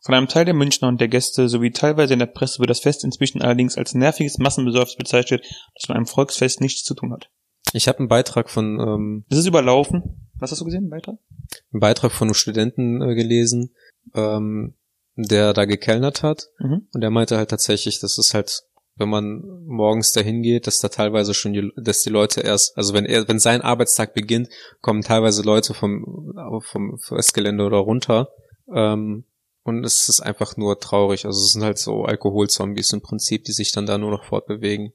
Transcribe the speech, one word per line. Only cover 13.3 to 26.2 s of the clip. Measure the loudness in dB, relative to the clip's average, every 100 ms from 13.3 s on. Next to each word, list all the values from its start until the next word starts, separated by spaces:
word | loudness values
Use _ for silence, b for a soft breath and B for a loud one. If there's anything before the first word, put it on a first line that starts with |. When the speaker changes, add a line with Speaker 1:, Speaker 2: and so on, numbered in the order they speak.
| 2 2 0 -4 b b _ -10
Speaker 2:
ähm, | -4 -2 -2 -4 -6 -8 -12 _ _ _ -10
der | 0 4 4
da | 4
gekellnert | 2 0 2 2 2 0
hat. | -2 -2 -8 _
Speaker 1:
Mhm. | -2 -2 -4
Speaker 2:
Und | -4
der | 0
meinte | 2 2 0
halt | 0
tatsächlich, | -2 0 0 0 -4
dass | -4 0
es | 2
halt, | 2 -2 -6 _ _ _ _
wenn | -2
man | 0 -2 -8 -12 -16 -10
morgens | 0 2 4 2
dahin | 2 0 0
geht, | 2 0 0
dass | -2
da | -4
teilweise | 0 0 2 0
schon | 0 -2
die, | -4 -4 -4
dass | -2 0
die | 2
Leute | 2 2 2
erst, | 0 2 0 0
also | 0
wenn | 2 2
er, | 0 2
wenn | 2
sein | 4 2
Arbeitstag | 2 0 2 2 0
beginnt, | -4 -2 -2 -2 B B B
kommen | -2 -2
teilweise | 2 2 4 2
Leute | 4 2 2
vom, | -2 -2 -2 -6 -12